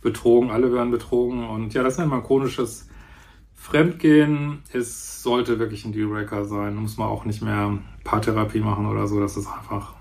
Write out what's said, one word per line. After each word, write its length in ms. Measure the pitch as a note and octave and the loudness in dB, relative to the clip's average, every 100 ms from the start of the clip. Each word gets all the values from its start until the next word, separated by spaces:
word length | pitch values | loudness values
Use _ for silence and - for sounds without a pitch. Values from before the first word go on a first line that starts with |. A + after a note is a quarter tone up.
betrogen, 500 | A#2 G#2+ B2 A#2+ B2 | -2 0 6 6 6
alle 220 | A2+ B2+ | 2 2
werden 180 | B2 A#2+ | 2 0
betrogen 560 | A#2+ - B2 B2 B2 A#2 | -2 0 0 2 -2 -4
und 280 | A2 A2+ | -6 -4
ja, 80 | B2 | 0
das 160 | B2+ C3 | 0 0
nennt 100 | D#3+ | 0
man 140 | C3 | -2
chronisches 640 | A2+ C3+ C3 - A#2 - - - - - - - - | 2 2 2 -2 -4 -4 -16 -20 -20 -20 -20 -20 -20
Fremdgehen. 1080 | - - D3 D#3+ E3+ D#3+ D3+ D3 D3 D3 D3 - | -20 -2 2 2 4 6 8 6 2 -2 -8 -6
Es 500 | B2 A#2+ - - - | -6 -4 -8 -14 -8
sollte 360 | - A#2+ A#2 A2+ | 0 0 2 0
wirklich 260 | A2+ G#2+ | -2 -4
ein 80 | A2 | -8
Dealbreaker 540 | G#2+ G#2+ G#2+ G#2 G#2 G2+ | -4 -2 -2 -4 -4 -4
sein, 300 | G#2 G#2 G#2 | -4 -4 -4
muss 200 | G#2+ A2 | -6 -4
man 120 | G#2+ | -4
auch 180 | G#2+ G#2+ | -4 -4
nicht 160 | G#2 | -4
mehr 360 | A2 G#2 G#2 G2+ - - | -2 0 0 -2 -6 -14
Paartherapie 560 | - A2+ A2 A2 G#2+ A2 | -2 0 2 0 0 0
machen 260 | G#2+ G2 G#2 | 0 0 0
oder 200 | G#2 G2+ | -2 0
so, 140 | G#2 | 0
das 160 | G2+ G2+ | -2 -4
ist 120 | G#2 | -8
einfach 440 | - - A2+ - - | -10 -8 -8 -8 -16